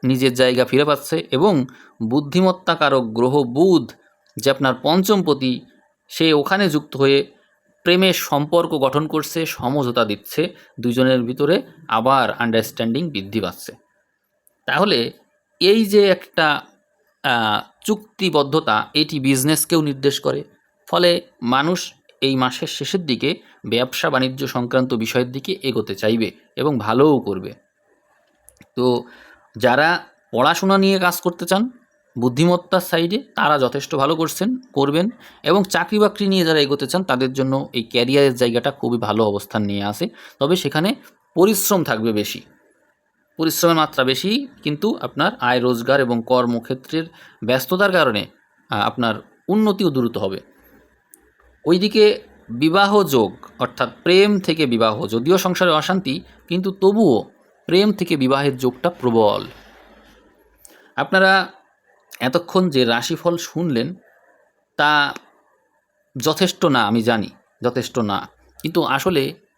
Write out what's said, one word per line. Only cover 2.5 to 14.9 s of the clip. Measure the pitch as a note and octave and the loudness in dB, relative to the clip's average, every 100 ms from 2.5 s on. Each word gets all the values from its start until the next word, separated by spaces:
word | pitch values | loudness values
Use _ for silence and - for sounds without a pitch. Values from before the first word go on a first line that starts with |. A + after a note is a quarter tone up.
| F#3 - E3 D3 C3+ | 0 -2 0 2 2
গ্রহ | A#2 A2 B2+ C#3+ | 0 -2 0 0
বুধ | B2+ B2 F#3 E3+ A#2+ - _ _ _ - | -2 2 4 4 0 -14 _ _ _ -4
যে | B2 | -2
আপনার | C3+ C3+ B2 | 0 0 0
পঞ্চম | C#3 E3+ F#3+ G#3 | 0 2 2 0
পতি, | E3 C#3 C3 B2 - _ _ _ _ | 2 0 -2 -4 -8 _ _ _ _
সে | - D#3+ | -2 2
ওখানে | D3+ C#3 F#3+ G3 | 2 2 0 0
যুক্ত | D3 D3 C3 | -2 -6 -2
হয়ে | C3+ C#3 C#3 _ _ _ _ _ | 2 2 0 _ _ _ _ _
প্রেমের | - F3+ F#3+ | 0 2 2
সম্পর্ক | F3 - C#3+ D3 E3+ E3+ | 0 -2 -2 0 0 0
গঠন | D3+ C3 C#3+ D#3 | 0 0 0 -2
করছে, | D#3 D3 E3+ D#3+ | -4 -4 -6 -6
সমঝোতা | - B2 C#3+ B2 A#2+ | -6 -4 -2 -2 0
দিচ্ছে, | A2 G#2 - - E3+ - - - | -2 -2 -8 -6 -6 -6 -20 -6
দুজনের | A#2+ A#2+ C3 B2+ | -4 2 2 2
ভিতরে | A#2 B2+ C#3+ F3+ - - - | 0 -2 0 0 -2 -20 -4
আবার | A2 A2+ C3+ A#2 | 0 2 2 2
আন্ডারস্ট্যান্ডিং | - A#2 A2+ A2 - A#2 A#2+ E3+ | -2 0 0 -2 -4 -4 -4 -4
বৃদ্ধি | C3+ G2 A2 | -8 -6 -6
পাচ্ছে। | F#2 - - - _ _ _ _ _ _ _ _ - | -6 -10 -18 -20 _ _ _ _ _ _ _ _ -6
তাহলে | C3+ G3+ | -2 0